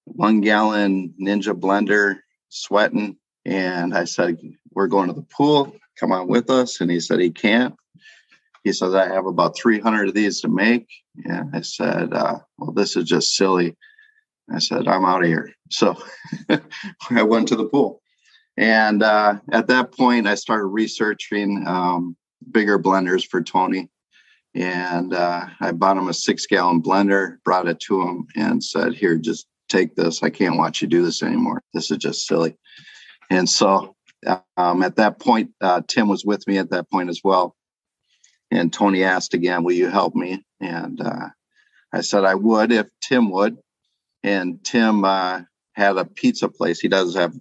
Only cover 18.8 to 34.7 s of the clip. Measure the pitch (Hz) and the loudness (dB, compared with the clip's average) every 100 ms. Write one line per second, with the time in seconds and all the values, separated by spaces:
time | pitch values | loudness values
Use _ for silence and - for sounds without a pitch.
18.8 | 107 104 110 107 104 104 - 113 110 127 | 4 4 4 4 2 0 0 0 2 2
19.8 | 123 - 127 120 104 101 - 113 98 104 | 0 0 2 4 2 -2 -2 -2 -2 -2
20.8 | 107 - 107 101 - 104 101 98 80 92 | -2 -2 -4 -4 -4 -2 -2 -2 -4 -2
21.8 | 90 87 87 82 _ _ - 113 104 101 | -2 -2 -4 -10 _ _ -2 0 2 2
22.8 | 87 95 92 92 - 95 87 92 92 95 | 2 2 2 0 -2 -4 -2 -2 0 -2
23.8 | 87 _ _ _ _ _ _ - 92 90 | -6 _ _ _ _ _ _ -6 -4 -4
24.8 | 90 87 90 90 87 87 90 - 95 85 | -4 -4 -2 0 0 -2 -8 -6 -6 0
25.8 | 95 95 92 85 - - - 95 90 85 | 2 2 -2 -2 -2 -2 0 2 2 2
26.8 | 82 95 101 98 92 82 - 92 87 82 | 2 2 2 2 0 -4 -2 0 0 -4
27.8 | - 98 90 87 78 - - - - 82 | -2 -2 -2 -6 -8 -4 -2 -2 -2 -2
28.8 | 85 - 98 82 80 - - _ - 95 | -2 0 0 0 -2 -6 -10 _ -2 0
29.8 | 87 - 85 80 85 - 92 80 82 - | 0 0 -2 -2 -4 0 0 2 -2 -2
30.8 | 76 85 87 78 78 80 80 - - 87 | 0 2 0 -2 -4 -2 -2 -4 -8 -8
31.8 | - 78 - - - 85 82 - _ - | -4 -4 -4 -6 -2 -2 -2 -4 _ -20
32.8 | - - - _ _ 185 180 - - 190 | -20 -20 -20 _ _ 0 0 2 4 2
33.8 | 190 - _ _ - 92 - - 87 | 0 -12 _ _ -4 -4 -4 -2 0